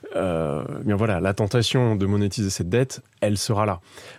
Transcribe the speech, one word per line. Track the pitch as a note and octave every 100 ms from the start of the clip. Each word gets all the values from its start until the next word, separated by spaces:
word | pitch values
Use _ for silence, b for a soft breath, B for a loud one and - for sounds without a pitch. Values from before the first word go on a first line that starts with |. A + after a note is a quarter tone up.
| G#4 -
euh, | F#2 E2 D#2+ D2 C2+ C#2+
bien | - G2+
voilà, | A2 F2+
la | F#2+
tentation | G2+ G#2 B2+ A2+ C3+ A#2+ G#2
de |
monétiser | G2 G#2 G2+ G#2 G2
cette | - E2+
dette, | A#2 C3+ - - _
elle | G#2+ G2+
sera | - G#2 G#2+
là. | F2 - B B